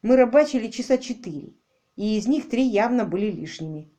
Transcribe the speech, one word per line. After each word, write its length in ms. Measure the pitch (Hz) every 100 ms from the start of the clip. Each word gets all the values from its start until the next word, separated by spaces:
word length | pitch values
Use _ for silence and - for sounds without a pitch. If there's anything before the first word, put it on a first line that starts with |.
Мы 140 | 214 262
рыбачили 520 | 240 269 294 262 220
часа 280 | - 247 262
четыре, 580 | - 233 185 147 - _ _ _ _ -
и 220 | 208 214
из 100 | 214
них 200 | 294 -
три 140 | 233
явно 420 | 262 202 226 247
были 260 | 190 180 208
лишними. 600 | 170 156 - 160 151 156